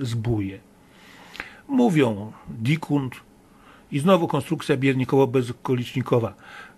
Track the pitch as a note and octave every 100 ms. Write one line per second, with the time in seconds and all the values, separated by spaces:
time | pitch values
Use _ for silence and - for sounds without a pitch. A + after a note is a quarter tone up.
0 | B2 A#2 A2+ G#2+ G2 F#2+ - _ _ -
1 | - - - - - - - C4 A#3+ D#3
2 | B2 G2+ A2 - - B2+ A#2 D#3+ - C#3+
3 | B2+ - - _ _ - - - _ C#3+
4 | E3 F#3 E3 D#3+ - D#3 - C3+ C3+ C3
5 | B2+ C3+ C3 C3 A#2+ A#2+ - B2 A#2+ C3+
6 | A#2+ B2 A2 - - - -